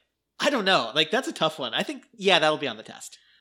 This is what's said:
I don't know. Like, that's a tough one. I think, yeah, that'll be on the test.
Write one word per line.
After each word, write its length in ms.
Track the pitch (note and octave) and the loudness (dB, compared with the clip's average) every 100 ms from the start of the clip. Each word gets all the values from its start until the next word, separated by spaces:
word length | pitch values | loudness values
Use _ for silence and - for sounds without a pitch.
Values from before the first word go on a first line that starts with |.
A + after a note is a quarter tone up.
| _ _ _ - | _ _ _ -6
I 100 | - | -2
don't 140 | C#4 | 0
know. 260 | F#3+ F3+ A#2 C3 | 2 2 2 0
Like, 160 | D#3 | 0
that's 160 | A3+ D4 | 0 -2
a 40 | |
tough 280 | - D#3+ - | -2 -2 -2
one. 140 | B2+ | -4
I 100 | A#2 | -4
think, 220 | G3+ C#4 - | -4 -8 -16
yeah, 280 | - F#3+ F3 | -4 4 4
that'll 180 | D#3 D3+ | 4 0
be 80 | C#3 | -4
on 100 | A2 | -8
the 60 | |
test. 360 | - - - - _ _ | -14 -18 -18 -20 _ _